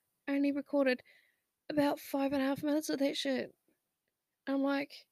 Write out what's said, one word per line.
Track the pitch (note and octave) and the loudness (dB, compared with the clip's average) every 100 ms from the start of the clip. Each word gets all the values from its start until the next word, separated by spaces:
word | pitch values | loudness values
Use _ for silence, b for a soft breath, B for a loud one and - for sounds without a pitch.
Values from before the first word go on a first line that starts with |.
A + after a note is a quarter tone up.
| _ _ - | _ _ -4
only | C#4 C#4+ | 0 2
recorded | C#4+ - C#4+ C4 B3 b b b b b _ - | 0 -2 0 2 0 b b b b b _ -4
about | D4+ C#4+ D4 | 0 2 0
five | - C#4 C#4 | -4 -2 0
and | C#4 | 0
a | |
half | C4+ C#4 | 0 0
minutes | D4+ D4+ D4+ | 0 0 0
of | C#4+ | 0
that | C#4 - | 0 0
shit. | C#4 B3+ - - _ _ _ _ _ _ _ _ - | -2 -2 -4 -10 _ _ _ _ _ _ _ _ -4
I'm | C#4 | 0
like, | C#4 C#4 C#4+ - - | 2 0 -2 -10 -20